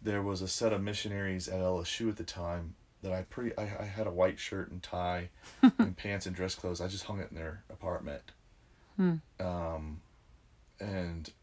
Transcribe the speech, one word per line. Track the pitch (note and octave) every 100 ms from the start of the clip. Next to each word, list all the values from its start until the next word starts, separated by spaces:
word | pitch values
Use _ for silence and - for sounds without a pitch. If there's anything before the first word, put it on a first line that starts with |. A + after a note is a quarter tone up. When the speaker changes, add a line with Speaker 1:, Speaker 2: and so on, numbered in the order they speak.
Speaker 1:
there | G#2+ G2+
was | G2 F#2
a | F#2
set | - A2+
of | G2+
missionaries | G2+ G2+ G#2 G2 F#2+ F#2 F2+
at | F#2
L | F#2 F2
S | F2 -
U | A2+
at | G#2
the |
time | E2+ F2+ E2+ F2 E2 - - -
that | F#2+
I | F#2
pretty, | F#2 - A#2+ G#2+
I, | G#2 G#2
I | G2+
had | G2+ G#2
a |
white | F2 F#2 -
shirt | - G2 -
and | F2+
tie | - F2 F2+ F2+ F2 - -
Speaker 2:
<laughs> | - C4 -
Speaker 1:
and | G2+ F#2
pants | G2+ G2 F#2
and | F2+
dress | F#2 -
clothes. | F2+ F2
I | F#2
just | F#2+ -
hung | G2+
it | -
in | E2
their | D#2+ - -
apartment. | - F#2 F2 C#2+ C#2 - - - - - - - -
Speaker 2:
Hmm. | F3+ D#3+ - -
Speaker 1:
Um, | F2+ F2 E2 D#2+ D#2 D#2+ - - - - - - - -
and | G2+ F#2+ F2 E2 D2+ -